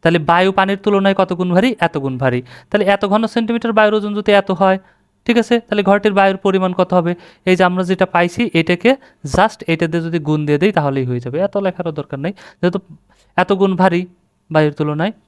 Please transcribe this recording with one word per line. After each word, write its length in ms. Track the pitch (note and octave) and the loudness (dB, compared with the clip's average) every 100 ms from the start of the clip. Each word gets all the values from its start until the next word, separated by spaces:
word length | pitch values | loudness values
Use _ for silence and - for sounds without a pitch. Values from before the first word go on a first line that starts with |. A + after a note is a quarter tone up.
তাহলে 160 | E3+ E3+ D3+ | 2 0 2
বায়ু 200 | E3+ F#3+ G3 | 2 2 2
পানির 200 | F#3+ G3 | 0 0
তুলনায় 320 | G#3 G3+ G3 G3 | 0 2 2 0
কত 100 | F#3 F3 | -2 -2
গুণ 100 | F3+ F3 | 0 0
ভারী? 140 | A#3+ A#3+ E3+ | 0 0 -2
এত 80 | D3+ | -2
গুণ 100 | C3+ B2+ | -6 -2
ভারী। 180 | C3 B2 B2 - _ | -2 -2 -6 -20 _
তাহলে 160 | G#3 G3 | -2 0
এত 80 | G3+ G3+ | 0 0
ঘন 100 | G#3 A3+ | 0 0
সেন্টিমিটার 380 | - A3+ A#3 A3+ A3 | -4 -2 -4 0 2
বায়ুর 160 | G#3+ G#3+ | 2 2
ওজন 140 | G#3 G#3 | -4 -4
যদি 120 | G#3+ G3+ | 2 2
এত 100 | G3 F#3 | 2 0
হয়, 180 | F#3+ F#3+ _ _ _ _ - | 2 0 _ _ _ _ 0
ঠিক 100 | A#3+ | 0
আছে? 120 | A3 A#3+ - | 2 -2 -2
তাহলে 160 | G#3 G3 | -2 2
ঘরটির 260 | G3+ G#3 G3+ | 2 2 2
বায়ুর 200 | G3 F#3+ G3 | 2 2 0
পরিমাণ 260 | F#3+ F#3 F3+ | 0 0 -2
কত 100 | F3+ F3+ | 0 0
হবে? 140 | E3+ F3 - _ - | 0 -4 -10 _ -2
এই 40 | F#3 | 2
যে 40 | F#3 | 2
আমরা 140 | F3+ F3+ | 0 -2
যেটা 160 | F#3 F#3 | 0 0
পাইছি, 280 | F3+ F3 - A#3+ E3 | 0 0 -2 -2 0
এটাকে 300 | D#3+ F3+ A#3 C4+ _ _ D3 | 0 0 0 0 _ _ -6
just 240 | C3 G#3+ - - | 0 0 0 -6
এটা 140 | E3 E3+ | -2 -2
দিয়ে 120 | E3+ E3 | -4 -4
যদি 120 | E3+ D3 | -4 -2
গুণ 120 | D3+ D3+ | -2 0
দিয়ে 120 | D3 | 0
দিই, 100 | F#3 G3 | 2 0
তাহলেই 260 | D3 C3+ B2+ | -2 -2 -2
হয়ে 100 | B2 | -4
যাবে, 120 | B2 C#3 G3 | -6 -4 -2
এত 80 | G3+ G3 | -2 -4
লেখারও 260 | F3+ E3+ D3+ | -4 -8 -8
দরকার 180 | C#3+ C#3 | -10 -8
নেই, 80 | D3+ G3 - _ | -8 -10 -18 _
যেহেতু 180 | F3+ F#3 - - _ _ _ - | -2 -2 -10 -20 _ _ _ -2
এত 140 | F3+ G3 | 0 2
গুণ 120 | G3 F#3 | 0 2
ভারী 180 | F#3 E3+ F3+ _ _ _ _ | 2 2 -4 _ _ _ _
বায়ুর 200 | D#3 D3+ D3 | 0 0 0
তুলনায় 340 | D3+ D3+ F3+ A3 | -4 -2 -4 -6